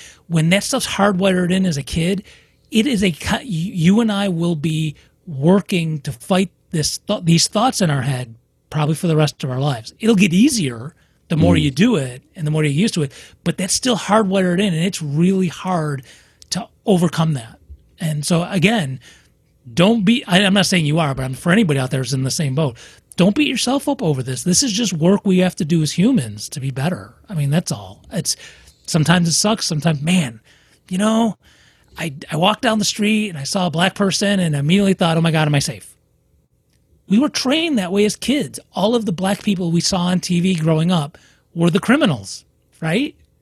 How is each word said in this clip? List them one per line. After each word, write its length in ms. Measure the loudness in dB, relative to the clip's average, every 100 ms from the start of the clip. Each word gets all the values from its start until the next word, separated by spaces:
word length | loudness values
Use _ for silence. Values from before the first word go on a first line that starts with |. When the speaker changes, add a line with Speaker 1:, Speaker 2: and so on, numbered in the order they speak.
| -20 -20 _
Speaker 1:
when 220 | 0 2
that 140 | 2
stuff's 240 | 0 -4 -4
hardwired 640 | 0 0 2 0 2 0
in 160 | 0 0
as 100 | -2
a 60 |
kid, 400 | -4 -4 -2 -4 -8 -20 _ _ _
it 160 | 0 2
is 160 | 2
a 80 | 0
cut. 340 | -2 -4 -4 -4
You, 280 | -4 -4
you 280 | 0 4 4
and 100 | 2
I 160 | 0 -2
will 280 | -2 -2 -2
be 400 | -2 -2 -4 -6 _ _ -14
working 720 | 0 4 4 2 -2 -2 -4
to 100 | -8
fight 380 | -12 -2 0 0 -6 _
this 260 | -4 -4 -6
th-, 240 | -6 -4
these 240 | 2 2 2
thoughts 340 | 0 0 0
in 80 | 0
our 120 | 0
head 340 | -2 -4 -8 -14 _ _ _
probably 260 | -2 0 0
for 120 | 0
the 80 | 2
rest 280 | 2 -2
of 80 | -6
our 80 | -2
lives. 340 | -2 -2 -8 -2
It'll 160 | 2 4
get 180 | 4
easier 640 | 4 4 2 -4 -6 -12 -16 _ _ _
the 100 | 2
more 180 | 4 4
Speaker 2:
Mm. 60 |
Speaker 1:
you 100 | 2
do 240 | 2 2 2
it 280 | -2 -10 -20 -8
and 120 | -4
the 40 |
more 120 | 0
you 80 | 0
get 80 | 0
used 140 | 0 0
to 80 |
it, 80 | -6 -8 -20 -8
but 140 | -6 -4
that's 160 | -4
still 240 | -2 0 -2
hardwired 640 | 0 0 2 0 0 0
in, 140 | 0
and 100 | 0
it's 180 | -2 -4
really 460 | -4 0 2 2 0
hard 560 | -4 -4 -4 -2 -6 -10 -20 _ _ -10
to 160 | -10 -10 _ 0
overcome 480 | 2 2 0 0
that. 260 | -2 -6 -20 _ -20 _ _
And 260 | -4 -4 -2
so 180 | -2
again, 560 | 0 0 2 0 -2 -8 -14 -20 _ _ _ _ -10
don't 300 | 2 2 4
be, 220 | 2 2 2
I, 140 | 2
I'm 100 | 4
not 120 | 2 2
saying 200 | 2 2
you 140 | 0
are, 140 | 0
but 100 | -2
I'm, 100 | -6
for 180 | -6 0
anybody 280 | 2 2 0
out 120 | 0
there 80 | -2
who's 120 | -2
in 100 | -2
the 80 | -2
same 240 | -2 -2 0
boat, 220 | -2 -4 -16 -20 _ 0
don't 180 | 2 4
beat 140 | 0
yourself 400 | 0 -2 -2 -2
up 120 | -2
over 220 | -2 -2
this. 200 | -4 -6
This 200 | -2 0
is 80 | 0
just 220 | -2 -2
work 320 | 0 2 2 2
we 140 | 2
have 180 | 2 0
to 80 | -2
do 160 | 0
as 100 | 0
humans 560 | 2 2 2 -2 -8 -12
to 120 | -8
be 100 | -8
better. 420 | -4 -4 -4 -10 -20 _
I 60 |
mean, 160 | -4 0
that's 220 | 0 0
all. 340 | -6 -10 -20 -10
It's, 260 | -6 -4 -6 -10 -20 -20 _ -4
sometimes 400 | 0 4 4 2
it 60 |
sucks. 320 | 0 0 0 -2
Sometimes, 340 | -2 -2 -2
man, 380 | 0 0 0 -6 _ _ _ _ _
you 80 | -2
know, 400 | 0 2 0 -2 _ _ _ _ _ -10
I, 180 | -10 -10 -8
I 60 | -2
walked 240 | 0 0
down 180 | 0 0
the 60 | -2
street 420 | -2 0 0 -2
and 80 | -6
I 60 |
saw 240 | -6 -2 -2
a 40 |
black 240 | 0 -2 0
person 440 | -2 0 0 0
and 160 | 0 0
immediately 380 | 2 4 4
thought, 240 | 2 2 2
"Oh 40 |
my 100 | 2
God, 140 | 2 2
am 80 |
I 60 | 0
safe?" 340 | -2 -8 -16 _ _ _ _ _ _ _ _ _ _ _ _
We 120 | 2
were 100 | 2
trained 480 | 0 0 0 0 -2
that 140 | 0
way 140 | 0 0
as 100 | 0
kids. 460 | -2 -2 -2 -8 -10
All 240 | -2 0 2
of 100 | 0
the 60 |
black 320 | -2 -2 -2
people 280 | -2 -2 0
we 100 | 0
saw 220 | 0 0
on 180 | 0 0
T 180 | 0 0
V 160 | 2 0
growing 340 | 2 2 2
up 280 | 0 -2 -10 _ _ _
were 160 | -2 0
the 120 | 0
criminals, 640 | 2 2 2 0 -6 -16 -18 _ _ _
right? 340 | -4 -2 -2 -8 _ _